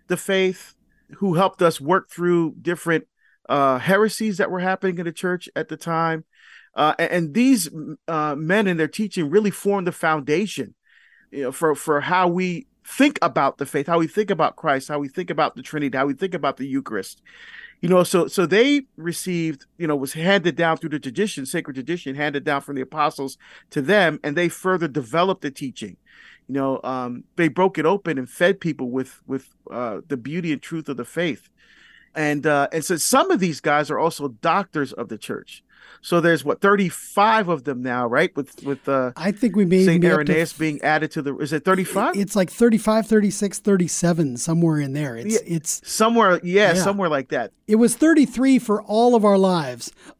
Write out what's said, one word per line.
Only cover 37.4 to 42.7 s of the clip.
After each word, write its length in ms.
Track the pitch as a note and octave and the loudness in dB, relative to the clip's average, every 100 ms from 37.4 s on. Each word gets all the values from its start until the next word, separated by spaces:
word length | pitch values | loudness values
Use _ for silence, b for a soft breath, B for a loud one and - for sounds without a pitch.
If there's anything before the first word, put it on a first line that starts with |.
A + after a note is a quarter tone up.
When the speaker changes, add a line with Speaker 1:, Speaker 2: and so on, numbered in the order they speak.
| F3+ | 0
Speaker 1:
of 140 | D3+ | -2
them 180 | C3 B2 | -4 -6
now, 260 | B2+ B2 A#2+ | -4 -2 0
right? 280 | C3 F3+ C#3+ | 0 0 -2
With, 280 | - - | -8 -8
with, 240 | C#3 C3+ - | -8 -6 -2
uh, 240 | C3+ B2+ B2 | 0 0 -2
Speaker 2:
I 160 | F#3 | -4
think 240 | G3+ A#3 G3 | 0 0 2
we 100 | F3+ | 4
may 180 | F#3 | 6
Speaker 1:
Saint 180 | F#3+ E3+ | 6 6
Speaker 2:
be 60 | F3 | 4
up 60 | |
to 180 | F3+ D3 | 4 2
Speaker 1:
Irenaeus 220 | D#3 E3 | 2 0
being 280 | - D#3 C#3+ | -2 -4 -2
added 300 | D3 D#3 D3+ | 0 0 0
to 100 | E3 | -4
the, 140 | C#3 B2+ | -6 -6
is 160 | C#3 | -4
it 120 | D3+ F#3+ | -2 2
thirty-five? 500 | F#3+ F3 F#3+ C#4 G3+ | 0 0 -2 0 0
Speaker 2:
It's 200 | G3 G#3 | -2 0
like 140 | F3+ | -2
thirty-five, 580 | - A#3+ | 2 4